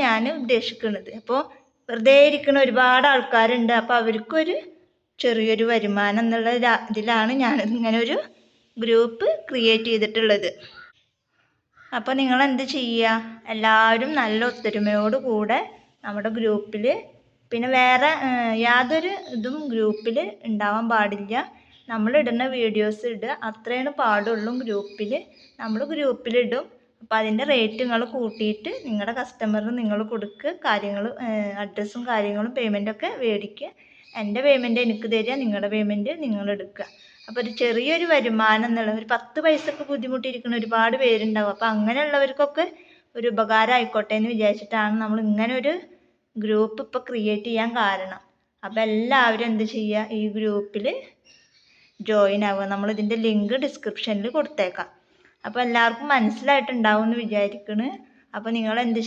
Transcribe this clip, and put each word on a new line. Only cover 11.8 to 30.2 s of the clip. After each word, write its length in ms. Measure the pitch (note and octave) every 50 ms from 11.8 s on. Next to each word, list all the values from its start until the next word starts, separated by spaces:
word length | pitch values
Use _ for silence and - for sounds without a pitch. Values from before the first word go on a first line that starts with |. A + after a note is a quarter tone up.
| - - C4
അപ്പോൾ 160 | A#3 - B3 C4 C4+
നിങ്ങൾ 200 | C4+ B3+ B3 B3+ C#4 C#4
എന്ത് 140 | B3+ B3+ C4+ - D4
ചെയ്യുക? 340 | C4+ B3 A#3 A3+ A3+ A3+ A3+ A3+ A3+ A3+ A3+ - - - A#3 A3
എല്ലാവരും 580 | A3 A3 A3 A3 A3 A3+ A3+ A3+ A3+ C4 D4 D#4 C#4
നല്ല 180 | A#3 G#3+ G#3+ A3 A#3+ B3
ഒത്തൊരുമയോട് 680 | A#3+ - - G#3+ G#3 G#3 G#3 G#3 G#3 G#3 G#3 G#3+ A#3 C4+ -
കൂടെ 340 | B3+ A3 G#3 G#3 G#3 A#3+ D#4+ G#4+ - - - _ _ _ _ -
നമ്മുടെ 240 | G#3+ G3+ G#3 G3+ A3+ A3
ഗ്രൂപ്പിൽ, 480 | A3+ A3+ G#3+ G#3 G3+ G#3 G#3+ - G#3 G#3+ C4 F4 A4+ - - - _ _ _ _ _ _ _
പിന്നെ 160 | A#3+ A#3 A#3+ B3+ C4 B3+
വേറെ, 300 | B3+ B3+ B3+ B3+ C#4 D4+ D#4+ C#4+ C4+
ഏ, 20 | B3+ B3+ A#3+ A#3 A3+ A3 A3 A#3
യാതൊരു 440 | A#3+ A#3+ B3 B3+ B3 D#4 E4 F4 F#4 G4+ F#4+ F#4 - B3+
ഇതും 240 | A3+ G#3 B3+ C#4 D#4 D4+ C4+ A3+
ഗ്രൂപ്പിൽ 440 | A3+ G#3+ G#3+ G#3 G#3+ - A#3 A3+ D4 F4+ G4+ - - -
ഉണ്ടാവാൻ 380 | A3+ G#3+ G#3 G#3 G#3 G#3 A3 A#3 A3+ A#3
പാടില്ല. 420 | G#3+ G#3 G3+ G3+ G3 G3+ G3 A3+ C4 F4+ - - - _ _ _ _ _ B3+
നമ്മളിടുന്ന 520 | A3+ A3 G#3+ A3+ C4+ D4+ C#4+ A#3 A#3 A#3 B3+ C4 C4
വീഡിയോസ് 480 | B3 A3+ A3 G3+ G#3+ G#3+ G#3+ G#3+ G#3+ - A#3+ A3
ഇടുക, 180 | G3 A3 B3 D4+ - A#3 A3
അത്രയാണ് 420 | G#3+ - - A3+ B3 B3+ C4 D4 C#4+ D#4
പാടുള്ളൂ 500 | C4 A3 G#3 G#3 G3+ A3+ A3+ G#3+ G#3 A3+ B3 B3+ B3+
ഗ്രൂപ്പിൽ. 480 | A3+ G3+ G3+ G3+ - - - G#3+ G#3 C4 F4 - - - _ - _ _ -
നമ്മൾ 180 | A3+ A3 G#3+ A3+ C#4+ C#4+ D#4+
ഗ്രൂപ്പിലിടും. 720 | D4 C#4+ C4 A#3 - - A#3 A3+ B3 A#3+ G3+ A#3+ C4+ - - - _ _ _ _ _
അപ്പോൾ 160 | A3+ - A3 A3
അതിൻ്റെ 220 | A3 A3 G#3+ A3+ C#4 D4
റേറ്റ് 280 | C#4 A#3+ A3 G#3 A3 B3 B3+
നിങ്ങൾ 180 | A#3+ A#3 A3+ B3 A#3 C#4
കൂട്ടിയിട്ട് 560 | C4 A#3 G#3+ A3 - G#3+ G#3+ G#3 G#3+ - E4+ A#4+ C5 D#4+
നിങ്ങളുടെ 260 | B3+ G#3+ G#3 G3+ A3+ A#3 B3+
കസ്റ്റമറിന് 540 | C4 - - - A3+ G#3+ G#3+ G#3+ G#3 A3+ B3 B3
നിങ്ങൾ 180 | A3+ G#3 G#3 G#3 A3 G#3+
കൊടുക്കുക. 400 | A#3+ G#3+